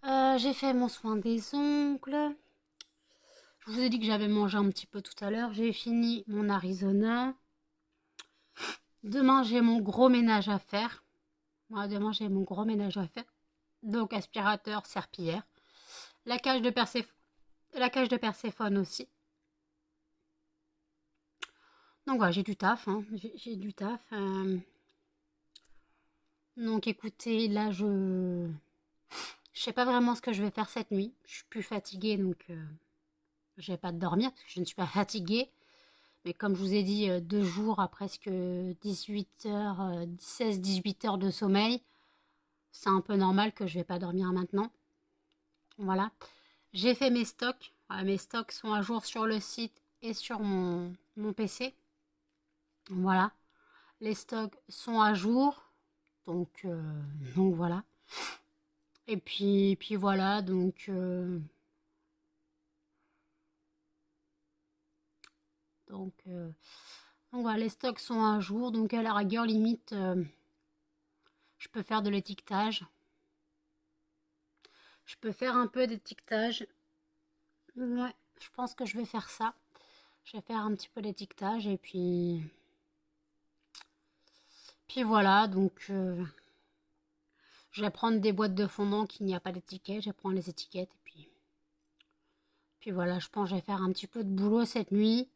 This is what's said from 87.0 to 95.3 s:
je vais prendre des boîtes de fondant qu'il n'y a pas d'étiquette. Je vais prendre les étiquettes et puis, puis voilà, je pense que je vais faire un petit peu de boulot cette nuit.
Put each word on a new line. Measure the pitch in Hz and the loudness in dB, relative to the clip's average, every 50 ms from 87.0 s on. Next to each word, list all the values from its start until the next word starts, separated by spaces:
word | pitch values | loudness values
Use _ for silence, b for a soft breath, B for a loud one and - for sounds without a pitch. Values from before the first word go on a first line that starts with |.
| _ _ _ _ _ _ b b b b b b b b _ | _ _ _ _ _ _ b b b b b b b b _
je | - | -2
vais | 208 208 | -2 -2
prendre | - - - 226 226 220 | -2 0 0 2 2 2
des | 196 220 | 2 2
boîtes | 202 185 214 208 185 | 2 2 2 0 2
de | 185 208 190 | 0 0 -2
fondant | - - 202 202 202 208 220 196 | 0 -2 0 0 2 0 0 -2
qu'il | - - 208 | -4 -4 -2
n'y | 190 185 | -2 -2
a | 180 | -2
pas | - 190 | -4 -6
d'étiquette. | 180 180 - - - 190 _ - 196 214 202 | -8 -8 -10 -12 -16 -16 _ -8 -8 -6 -6
Je | 208 | -8
vais | 190 | -8
prendre | _ _ 190 190 | _ _ -2 -2
les | 190 165 175 | -2 -2 -4
étiquettes | 170 - - - - 185 185 180 _ | -10 -12 -12 -10 -8 -8 -8 -8 _
et | _ _ | _ _
puis, | - - 156 143 - _ _ _ _ _ _ _ _ _ _ _ _ _ _ _ _ _ _ _ _ _ _ _ _ _ _ _ _ _ _ | -20 -20 -20 -20 -20 _ _ _ _ _ _ _ _ _ _ _ _ _ _ _ _ _ _ _ _ _ _ _ _ _ _ _ _ _ _
puis | - 226 | -8 -6
voilà, | 190 180 175 175 180 180 | -2 0 0 0 0 -2
je | 160 - | -4 -6
pense | - 214 202 | -4 -2 -2
que | 180 | 0
je | 190 | 0
vais | 185 | -4
faire | - - 202 190 | -2 -2 -4 -2
un | 190 185 | 0 0
petit | 185 - - | -2 -2 -6
peu | - _ 233 220 | -10 _ -6 -4
de | 196 | -2
boulot | 196 190 196 208 214 233 233 | 0 2 2 4 4 4 2
cette | 226 - 240 208 - | 2 0 -4 -2 0
nuit. | 196 202 214 220 226 240 254 - | 2 4 4 4 4 2 0 -4